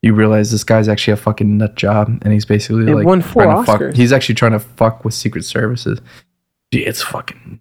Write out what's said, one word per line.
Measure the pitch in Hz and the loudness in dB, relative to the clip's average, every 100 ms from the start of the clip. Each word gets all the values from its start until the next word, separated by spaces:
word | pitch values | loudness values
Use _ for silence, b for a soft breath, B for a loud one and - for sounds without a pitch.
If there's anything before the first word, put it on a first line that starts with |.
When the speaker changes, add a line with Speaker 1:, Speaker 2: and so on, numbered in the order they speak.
Speaker 1:
you | 110 | 2
realize | 107 110 107 107 | 4 4 2 2
this | 110 | -2
guy's | - 113 107 | 0 2 2
actually | 104 - | 0 0
a | 104 | -2
fucking | - 107 104 104 | -2 -2 0 0
nut | 107 - | -2 -2
job, | 101 107 104 113 | -2 0 0 -2
and | 107 | 0
he's | 107 | 0
basically, | 107 104 - 113 110 | 2 -2 0 -2 2
Speaker 2:
It | |
Speaker 1:
like, | 151 165 | 2 4
Speaker 2:
won | 185 | 2
four | 170 - | 2 2
Speaker 1:
trying | 180 151 | 2 2
to | 120 | 2
fuck, | 110 | 0
Speaker 2:
Oscars. | 135 117 | 0 0
Speaker 1:
he's | 120 | 2
actually | 135 - 113 | 2 0 0
trying | 117 | 0
to | 110 | 0
fuck | - - 113 113 | -4 0 0 0
with | 113 | -8
Secret | - 110 - | -6 -6 -8
Services. | - - 113 120 - - - b b _ _ _ _ | -8 -4 -4 -4 -6 -8 -10 b b _ _ _ _
Dude, | - - | -6 -4
it's | - | -8
fucking | - - - - - 110 | -10 -10 -14 -18 -20 -20